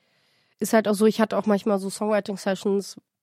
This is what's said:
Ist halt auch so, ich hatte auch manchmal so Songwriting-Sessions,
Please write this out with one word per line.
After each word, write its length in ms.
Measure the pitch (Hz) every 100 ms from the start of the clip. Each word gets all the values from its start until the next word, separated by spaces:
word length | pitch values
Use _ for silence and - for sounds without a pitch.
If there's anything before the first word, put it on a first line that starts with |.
| _ _ _ _ _ -
Ist 140 | 220
halt 140 | 226 208
auch 60 |
so, 120 | 196 220
ich 120 | 220
hatte 160 | 220 196
auch 80 | 208
manchmal 340 | 202 220 196
so 100 | 196
Songwriting-Sessions, 1080 | - 214 208 202 196 202 185 208 196 190 - _ _